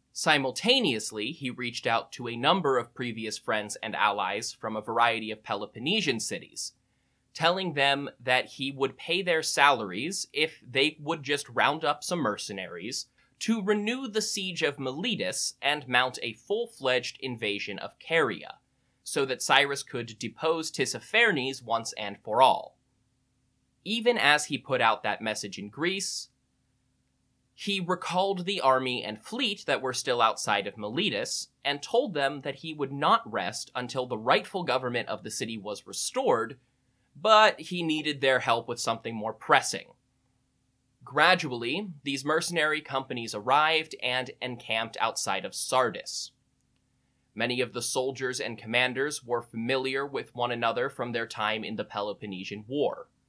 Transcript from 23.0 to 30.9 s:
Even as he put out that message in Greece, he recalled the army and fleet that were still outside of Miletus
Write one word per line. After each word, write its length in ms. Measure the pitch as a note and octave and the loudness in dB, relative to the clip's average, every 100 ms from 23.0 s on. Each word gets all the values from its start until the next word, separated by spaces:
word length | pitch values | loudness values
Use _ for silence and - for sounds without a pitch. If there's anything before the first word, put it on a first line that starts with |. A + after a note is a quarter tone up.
| _ _ _ _ _ _ _ _ | _ _ _ _ _ _ _ _
Even 340 | - A#3 A#3 A#3 | -4 0 2 4
as 280 | C3+ D3 - | 6 4 2
he 120 | C3+ | -6
put 220 | - B2+ | 0 4
out 240 | A2+ B2 | 4 4
that 180 | G#2+ G2+ | 0 -2
message 340 | A2 G#2+ G2+ - | -4 -4 -6 -10
in 140 | G#2 | -12
Greece, 580 | C3 E3+ G3 - - - _ _ _ _ _ _ _ _ _ _ _ _ | -4 -4 -2 -4 -8 -10 _ _ _ _ _ _ _ _ _ _ _ _
he 240 | - - G3 | -10 -4 -2
recalled 680 | E3+ F3 - F3+ G3 F#3 | -2 -4 -2 0 0 0
the 160 | F3+ G3+ | -4 2
army 440 | C3+ C3 B2+ B2 | 4 4 2 -2
and 180 | G#2+ G#2 | -4 -8
fleet 420 | - A#3+ A#3+ G3+ - | -8 -4 -2 -2 -2
that 140 | B2+ | 0
were 120 | B2+ | 0
still 280 | B2 - A#2+ | -2 0 4
outside 460 | A2+ - - G2+ G2+ | 4 2 0 0 0
of 100 | G#2 | -6
Miletus 720 | G#2 | -6